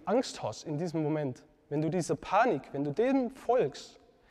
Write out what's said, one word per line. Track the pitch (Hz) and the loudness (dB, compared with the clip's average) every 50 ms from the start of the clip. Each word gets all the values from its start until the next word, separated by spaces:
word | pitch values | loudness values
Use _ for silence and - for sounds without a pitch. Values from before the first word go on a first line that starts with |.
| - | -2
Angst | - 202 254 254 - - - - | 0 0 0 0 0 -6 -6 -6
hast | 110 113 - - | -6 -6 -8 -8
in | - 151 143 | -6 -4 -4
diesem | 175 175 147 165 | -4 -2 -2 -2
Moment? | 156 147 156 156 147 135 123 - - - _ _ _ _ | 0 0 0 0 -2 -4 -6 -8 -14 -20 _ _ _ _
Wenn | 147 151 | -2 -2
du | 156 165 | 0 0
dieser | 190 185 160 - 160 | 0 0 0 0 -2
Panik, | - - - - 196 240 254 180 135 - - | -4 -2 2 4 4 4 4 2 0 -4 -6
wenn | - 139 143 | -4 -4 -2
du | 147 | -2
dem | 143 - 226 262 269 269 254 240 | 0 2 2 4 4 2 2 0
folgst, | - - - - 240 254 185 139 - - - - - - - - _ _ _ _ | -4 -4 0 2 4 4 2 2 -2 -6 -14 -18 -20 -20 -20 -20 _ _ _ _